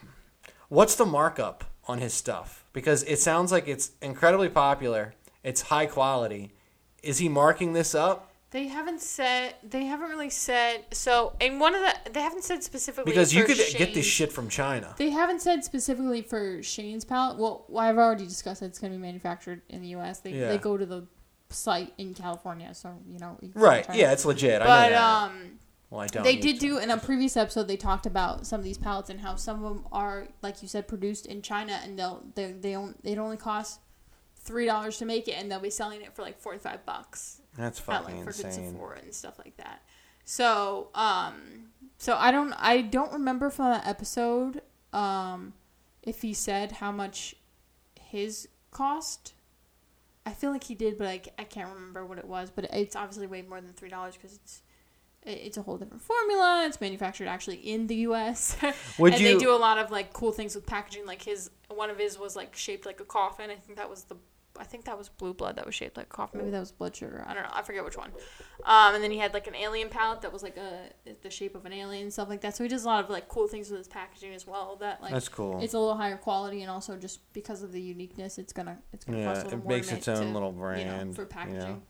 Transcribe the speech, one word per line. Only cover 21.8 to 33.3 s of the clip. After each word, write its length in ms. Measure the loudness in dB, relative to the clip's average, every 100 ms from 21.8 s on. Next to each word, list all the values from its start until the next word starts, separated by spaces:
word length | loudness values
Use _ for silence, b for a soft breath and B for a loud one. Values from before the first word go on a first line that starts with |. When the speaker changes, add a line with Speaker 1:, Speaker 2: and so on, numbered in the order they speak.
| -4 -10
Speaker 2:
in 160 | -12
California, 580 | -10 -8 -8 -10 -12 -14
so, 220 | -16 -16 -16 -16
you 80 | -14
know, 180 | -14 -14
you 80 | -12
can 100 | 8
Speaker 1:
Right, 240 | 10 10
Speaker 2:
try 120 | 6 6
Speaker 1:
yeah, 140 | 6
Speaker 2:
it. 40 |
Speaker 1:
it's 100 | 6
legit. 380 | 4 4 4 6
I 20 |
Speaker 2:
But, 180 | 10 10
Speaker 1:
know 60 | 10
that. 320 | 8 6 6
Speaker 2:
um, 340 | 2 -4 -14 -20 -20 _ _
Speaker 1:
Well, 100 | -8
I 60 | -4
don't 160 | 2
Speaker 2:
they 140 | 4 6
Speaker 1:
need 60 |
Speaker 2:
did 120 | 4 2
Speaker 1:
to. 0 |
Speaker 2:
do, 180 | 0 0
in 120 | 0
a 60 | 0
previous 380 | 0 2 2 2
episode, 320 | 2 0 -2
they 80 | -2
talked 300 | 0 0 0
about 400 | 0 0 -2 -4
some 120 | -6
of 40 |
these 140 | -6 -6
palettes 320 | -4 -4 -6
and 100 | -10
how 140 | -6
some 280 | -6 -4 -6
of 60 | -6 -6
'em 100 | -4
are, 360 | -2 -2 -4 -10 -10
like 220 | -10 -10
you 60 | -8
said, 200 | -8 -6
produced 380 | -4 -4 -4 -8
in 160 | -12
China, 360 | -6 -6 -4 -6
and 140 | -8 -6
they'll, 240 | -6 -6 -10 -8
they, 160 | -8
they 220 | -6 -6
on-, 200 | -6 -8 -8
it 160 | -6 -4
only 180 | -4